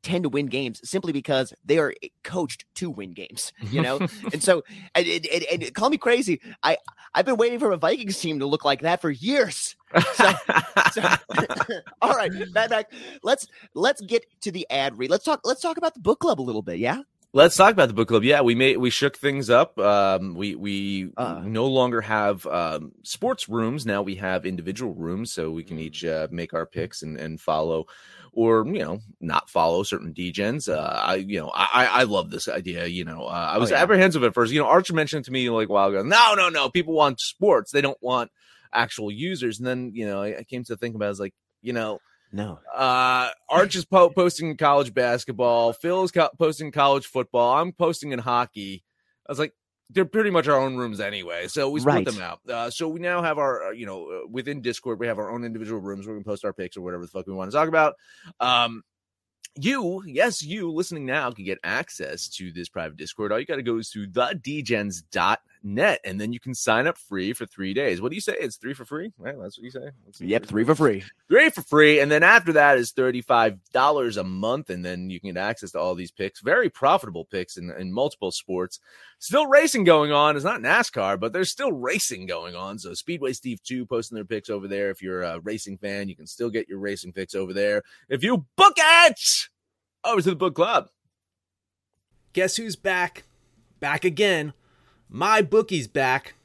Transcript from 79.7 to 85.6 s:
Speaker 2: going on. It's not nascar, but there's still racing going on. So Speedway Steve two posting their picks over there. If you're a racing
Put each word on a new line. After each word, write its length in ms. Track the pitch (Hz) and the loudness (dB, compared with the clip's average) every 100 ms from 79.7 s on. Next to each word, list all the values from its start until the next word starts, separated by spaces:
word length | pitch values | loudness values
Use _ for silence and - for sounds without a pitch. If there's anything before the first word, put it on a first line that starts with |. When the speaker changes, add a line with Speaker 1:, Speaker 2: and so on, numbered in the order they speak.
| 247 | 2
Speaker 2:
going 300 | 180 160 147 | 6 6 6
on. 240 | 147 151 147 | 4 4 2
It's 80 | |
not 160 | 151 240 | -2 -4
nascar, 580 | 117 202 240 - 98 98 | 2 2 2 -2 -2 0
but 140 | 113 | -2
there's 180 | 135 185 | -2 -4
still 220 | - 269 | -2 -4
racing 540 | 151 127 196 - 104 92 | -2 -4 -2 -4 -6 -8
going 280 | 85 87 | -8 -8
on. 240 | 87 95 104 | -10 -10 -12
So 160 | 90 | -12
Speedway 380 | - - 170 135 | -12 -8 -6 -6
Steve 280 | 127 127 113 | -6 -10 -10
two 200 | - 127 | -8 -10
posting 300 | 120 120 113 | -6 -6 -6
their 100 | 113 | -12
picks 240 | 95 110 - | -8 -8 -6
over 200 | 104 98 | -8 -6
there. 220 | 101 101 | -4 -4
If 120 | 95 | -6
you're 200 | 92 92 | -8 -6
a 160 | 87 82 | -6 -8
racing 380 | 90 107 | -8 -10